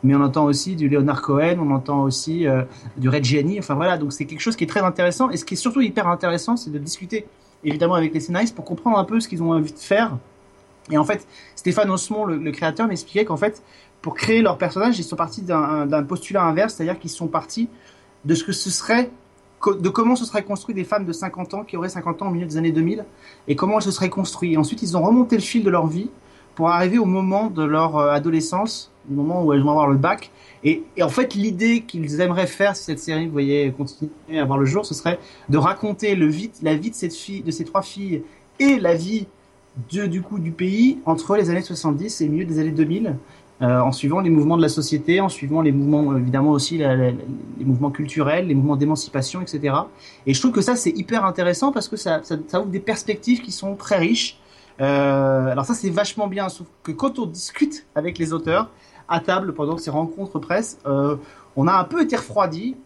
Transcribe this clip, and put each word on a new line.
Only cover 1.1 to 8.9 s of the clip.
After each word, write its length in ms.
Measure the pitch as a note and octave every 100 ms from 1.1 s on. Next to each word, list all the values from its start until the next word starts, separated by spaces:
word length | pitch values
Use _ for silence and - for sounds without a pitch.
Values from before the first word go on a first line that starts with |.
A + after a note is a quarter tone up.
| B2+
Cohen, 340 | - C#3 D#3 F3+
on 120 | D3+
entend 320 | C3+ C3 C#3+
aussi, 440 | C#3 C3 - E3+ D#3
euh, 160 | C3 B2+ - A2+ -
du 120 | B2+
Reggiani, 500 | D3 B2+ D3 D3 G3+
enfin 160 | -
voilà, 220 | C#3+ F3 F3+
donc 160 | D3
c'est 140 | C3+ D3
quelque 140 | D#3
chose 140 | -
qui 100 | A3+
est 40 | E3
très 140 | G#3
intéressant, 480 | F#3 F3 F3+ F3 B3+
et 60 | F3+
ce 80 |
qui 100 | -
est 20 | F3+
surtout 240 | B3 B3
hyper 260 | A#3 F#3 F#3
intéressant, 500 | F3 F3+ E3+ G3 A#3
c'est 140 | -
de 80 | D3
discuter 480 | D3 - F#3 A3 G#3 _ _ _
évidemment 300 | D3+ D3+ E3+
avec 180 | F3 D#3
les 80 | D#3+
scénaristes 340 | - F3 A3+
pour 120 | - -
comprendre 320 | E3+ -